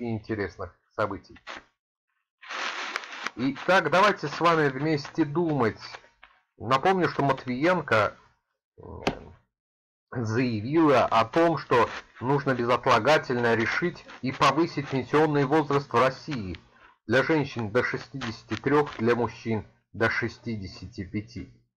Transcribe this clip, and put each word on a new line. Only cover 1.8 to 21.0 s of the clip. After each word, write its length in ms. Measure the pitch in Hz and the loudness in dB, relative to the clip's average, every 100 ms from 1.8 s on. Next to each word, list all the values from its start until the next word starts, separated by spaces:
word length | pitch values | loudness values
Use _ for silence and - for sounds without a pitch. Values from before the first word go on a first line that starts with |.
| _ _ _ _ _ _ - - - - - - - - - - | _ _ _ _ _ _ -12 -8 -8 -8 -8 -10 -10 -12 -10 -4
Итак, 540 | 131 139 - 185 156 | -4 -2 2 2 4
давайте 360 | 175 208 196 147 | 4 4 2 -4
с 140 | - | 2
вами 300 | 165 165 147 | 4 4 2
вместе 560 | 131 151 151 - - 151 | 2 0 -2 -2 -2 0
думать. 520 | 147 170 143 113 104 - - _ _ - _ _ - | 0 0 2 0 0 -12 -18 _ _ -20 _ _ -10
Напомню, 540 | 101 135 175 190 156 | 0 2 2 2 2
что 120 | - | 2
Матвиенко, 920 | 139 131 127 123 160 180 151 110 104 - _ _ _ _ _ - | 0 0 -2 0 2 2 2 2 2 -2 _ _ _ _ _ -20
м, 580 | - 85 - - 82 87 _ _ _ _ _ _ - | -16 -8 -8 -8 -14 -20 _ _ _ _ _ _ -12
заявила 920 | 127 110 113 127 110 113 160 156 127 | -6 -2 -2 -2 -2 -2 2 4 4
о 220 | - 113 113 | 2 2 0
том, 320 | 165 170 160 | 2 2 0
что 320 | - 127 107 - - - | 0 2 2 -2 -14 -8
нужно 320 | 120 143 139 | -2 0 0
безотлагательно 1000 | 123 120 123 135 117 110 156 147 123 120 | 0 0 0 2 2 4 2 2 0 2
решить 520 | 113 113 - 175 175 - - | 2 0 -2 -4 -6 -18 -8
и 100 | 127 | -6
повысить 560 | - 147 135 170 - 143 | 2 2 2 0 -2 -4
пенсионный 560 | 135 120 147 156 143 | -4 0 2 4 4
возраст 480 | 139 156 143 139 139 | 2 2 2 0 0
в 20 | |
России. 640 | 120 131 131 - 135 95 85 _ _ - _ - | 2 2 0 -8 -8 -8 -10 _ _ -20 _ 0
Для 160 | 123 | 2
женщин 480 | 131 160 139 120 107 | 4 2 0 -4 -2
до 140 | 117 | 0
шестидесяти 720 | - 120 - 135 120 110 - | 0 -4 -8 -10 -8 -10 -8
трёх, 420 | 110 135 147 143 - | -4 0 2 0 0
для 180 | 113 | 0
мужчин 520 | 120 117 - 117 110 - _ _ | 2 0 -4 -4 -4 -4 _ _
до 160 | 98 113 | -2 0
шестидесяти 960 | - 117 - 120 110 92 - 92 - | 0 -4 -6 -8 -8 -8 -12 -14 -12